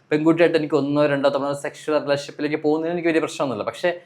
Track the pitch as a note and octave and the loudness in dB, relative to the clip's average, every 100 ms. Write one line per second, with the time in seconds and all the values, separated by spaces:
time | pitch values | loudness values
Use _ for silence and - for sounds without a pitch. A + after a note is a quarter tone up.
0 | - D3+ D#3+ E3 E3 D#3+ D3+ D3+ C#3 D3 | -2 2 4 4 4 2 2 0 2 2
1 | D3 C#3 C#3 C#3 C#3 C#3+ D3 - - D3+ | 2 2 2 0 -2 -4 -8 -8 -2 -2
2 | C3+ C#3+ - - D3 D3 D3+ D#3+ E3 F3 | 0 -4 -4 -6 -4 -2 0 0 -2 -2
3 | E3 D#3+ D3 - C#3+ G#2+ G#2+ - F3 F3 | 0 0 0 -4 -4 -4 -6 -4 -4 -4